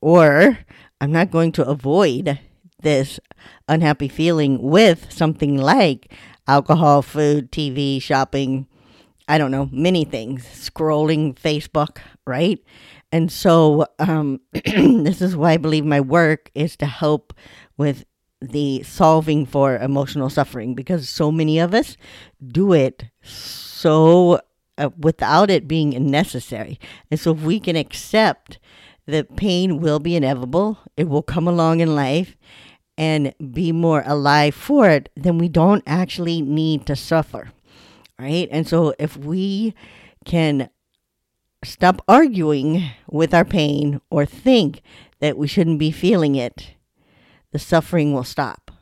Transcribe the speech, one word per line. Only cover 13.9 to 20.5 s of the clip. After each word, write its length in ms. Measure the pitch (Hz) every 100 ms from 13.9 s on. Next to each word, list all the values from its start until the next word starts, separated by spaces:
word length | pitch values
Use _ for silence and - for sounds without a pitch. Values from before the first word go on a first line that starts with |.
| _
um, 420 | 160 156 147 131 _
<clears throat> 60 |
this 680 | - - 214 - 240 151 185
is 120 | 180 175
why 160 | 160
I 40 | 165
believe 300 | 156 156 151
my 140 | 143
work 500 | 135 160 160 156 _
is 220 | - 151 -
to 80 | 147
help 460 | - 151 151 _ - - - _ -
with 260 | 143 135 - _ _ _
the 400 | 131 143 143 135
solving 640 | 135 - 175 160 156 147 135
for 320 | 143 139 123
emotional 500 | 127 139 135 147 131
suffering, 460 | - 135